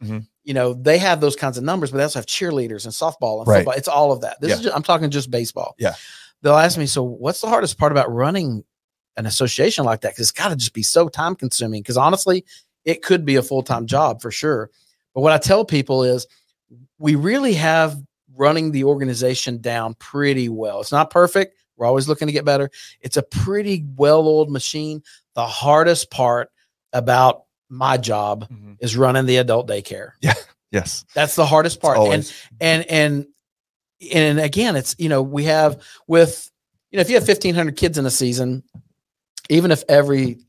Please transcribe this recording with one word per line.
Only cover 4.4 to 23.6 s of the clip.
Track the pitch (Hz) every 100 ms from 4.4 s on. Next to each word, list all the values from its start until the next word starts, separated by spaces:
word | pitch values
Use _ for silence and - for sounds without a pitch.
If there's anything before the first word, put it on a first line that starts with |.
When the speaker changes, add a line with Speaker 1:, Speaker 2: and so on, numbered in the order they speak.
Speaker 2:
This | 156
Speaker 1:
Yeah. | 175
Speaker 2:
is |
ju-, | 226
I'm | 147
talking | 151 170 156
just | 143 127
baseball. | 120 113 - - -
Speaker 1:
Yeah. | 107 - - - - _
Speaker 2:
They'll | 147 147
ask | 170 165
me, | 143
"So | 143
what's | 123 120 131 -
the | 220
hardest | 240 190 -
part | 151
about | 143 120
running | 120 139 190 151 110 - _ _ _ _ -
an | 110
association | - 127 - 151 220
like | 127 113
that?" | 104 -
'Cause | 113
it's |
gotta | - 190 147
just | 113
be | -
so | 107 170 170
time | - 165 185
consuming. | 127 - 113 107
'Cause | 101 123
honestly, | 147 190 190 185 - - _ _
it | 160 165
could | - 180 147
be | 135
a |
full-time | 123 135 131 120 113
job | 135 151 113
for | 117
sure. | - 156 127 107 _ _ _ _
But | 131
what | 151
I | 156
tell | 156 196 220
people | 151 131 131
is | 127 123 - _ _ _ _ 120 131 _
we | 151 147
really | 165 262 269
have | 175 160 160 160 143 139 _ _
running | 131 139 160 160
the | 139
organization | 135 143 131 117 127 127 - 120
down | 117 117 113
pretty | 113 - 143 143 135 120
well. | 110 110 101
It's | 101
not | 143 151
perfect. | 175 175 196 190 _ _ -
We're | 117
always | 135 135
looking | 151 151
to |
get | 147 143
better. | 139 139 - - _
It's | 135 151
a |
pretty | - - 185 202